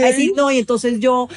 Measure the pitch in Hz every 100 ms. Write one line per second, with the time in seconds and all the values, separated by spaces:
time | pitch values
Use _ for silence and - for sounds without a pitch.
0 | 254 262 320 392 277 262 214 233 247 233
1 | 254 247 247